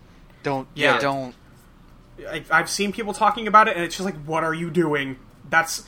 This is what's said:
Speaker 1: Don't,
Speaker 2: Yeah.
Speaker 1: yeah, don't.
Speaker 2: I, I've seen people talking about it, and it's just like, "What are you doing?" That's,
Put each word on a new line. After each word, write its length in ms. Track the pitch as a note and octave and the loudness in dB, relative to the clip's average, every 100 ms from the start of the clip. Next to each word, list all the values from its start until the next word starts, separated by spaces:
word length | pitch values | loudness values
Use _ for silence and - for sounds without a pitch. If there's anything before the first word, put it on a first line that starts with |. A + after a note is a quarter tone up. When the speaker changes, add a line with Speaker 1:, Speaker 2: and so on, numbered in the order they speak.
| - - - - | -20 -20 -20 -8
Speaker 1:
Don't, 240 | D3 C3+ C3 | -4 -4 -6
Speaker 2:
Yeah. 200 | D3 D3 | 0 2
Speaker 1:
yeah, 60 | C3+ | 2
don't. 340 | C#3 C#3 B2+ - - - - - - - - - C#3+ | 0 -2 -8 -14 -20 -20 -20 -20 -20 -20 -20 -18 -10
Speaker 2:
I, 160 | D#3 - | -10 0
I've 180 | D#3+ E3 | 0 2
seen 220 | - G3+ | -2 -2
people 200 | F#3+ G#3+ | -2 -6
talking 360 | G#3 G#3+ A#3+ G#3+ | 0 0 0 6
about 180 | G#3+ A3 | 6 6
it, 80 | F3 | 2
and 80 | |
it's 120 | E3+ - | -4 -4
just 80 | |
like, 100 | F#3+ D#3 D3 | -6 -6 -4
"What 180 | D#3+ | -2
are 100 | D#3+ | -2
you 160 | E3 E3+ | -4 -2
doing?" 460 | D#3+ D#3+ C#3+ C3+ B2+ - - - | 0 2 0 -2 -8 -16 -20 0
That's, 320 | D#3+ D#3+ - | 0 2 -4